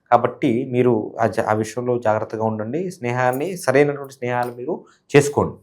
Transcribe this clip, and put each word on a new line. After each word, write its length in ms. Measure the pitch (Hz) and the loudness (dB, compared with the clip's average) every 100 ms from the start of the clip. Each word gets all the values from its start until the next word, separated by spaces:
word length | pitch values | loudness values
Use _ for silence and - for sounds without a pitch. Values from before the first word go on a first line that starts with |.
| _ | _
కాబట్టి 400 | 120 117 - 147 117 131 | 2 2 -2 0 0 0
మీరు 220 | 123 123 113 - - | 2 2 2 -2 -2
ఆ 60 | 113 | -2
జ-, 200 | - - | 0 0
ఆ 40 | |
విషయంలో 400 | 107 107 - 123 123 | 0 -2 -4 -2 -2
జాగ్రత్తగా 460 | 110 107 110 110 | 0 0 -2 -2
ఉండండి. 360 | 110 107 110 143 185 | -2 -2 -6 -6 -6
స్నేహాన్ని, 580 | - 120 123 127 127 165 175 | -6 -6 0 0 0 -4 -4
సరైనటువంటి 580 | - 131 143 139 139 - | 2 4 4 0 -10 -8
స్నేహాలు 360 | 120 123 123 120 | -4 -2 -4 -6
మీరు 180 | 127 214 - _ _ | -8 -8 -10 _ _
చేసుకోండి. 460 | 147 143 - 85 - | 4 6 2 -2 -4